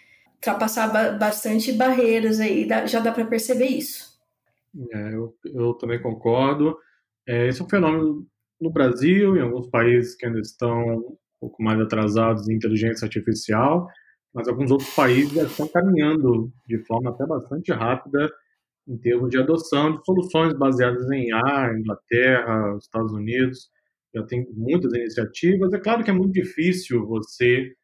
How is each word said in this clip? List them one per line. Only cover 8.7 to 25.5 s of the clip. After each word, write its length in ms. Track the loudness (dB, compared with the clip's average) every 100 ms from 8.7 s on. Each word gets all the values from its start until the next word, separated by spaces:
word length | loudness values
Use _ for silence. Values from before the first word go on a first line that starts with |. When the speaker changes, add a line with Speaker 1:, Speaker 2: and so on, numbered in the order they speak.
Speaker 2:
Brasil, 640 | 2 2 4 4 6 4 4
em 60 |
alguns 260 | 2 -4 -2
países 460 | 2 4 4 2 -4
que 100 | -6
ainda 140 | -4
estão 400 | -6 -4 -2 0
um 380 | -2 -4 -6 -16 _ _
pouco 220 | -14 -4
mais 160 | 0 0
atrasados 680 | 0 0 2 2 2 0 -2
em 80 | -2
inteligência 500 | 0 0 0 -2 -6
artificial, 840 | -4 -2 -4 -2 2 2 2 -2 -12 _ _ _
mas 140 | -8 -4
alguns 240 | -2 0
outros 220 | 0 0
países 380 | 2 4 4 2
já 120 | 0
estão 240 | -2 -4 -2
caminhando 840 | 0 2 4 2 2 2 2 -2 -10 -6
de 100 | -6 -4
forma 240 | -4 -4
até 160 | -4 -4
bastante 460 | -4 -6 -8 -4
rápida 580 | -2 0 -2 -2 -2 -2 -4 _ _ _ _ -14
em 100 | -4
termos 320 | 0 0 2
de 80 | 0
adoção 580 | 2 0 0 0 0 0
de 100 | 0
soluções 480 | 0 0 2 2
baseadas 560 | 2 2 2 2 0 -2
em 200 | -2 -2
I 40 |
A, 400 | 0 2 2 0 -2
Inglaterra, 1000 | -4 -6 -2 2 4 4 2 0 0 -4
Estados 340 | -6 -4 -4
Unidos, 560 | -4 -4 0 -2 -2 -16 _ _ _ _
já 100 | -10
tem 240 | -6 -6 -6
muitas 400 | -6 -2 0 0
iniciativas. 800 | -2 -4 -4 -6 0 2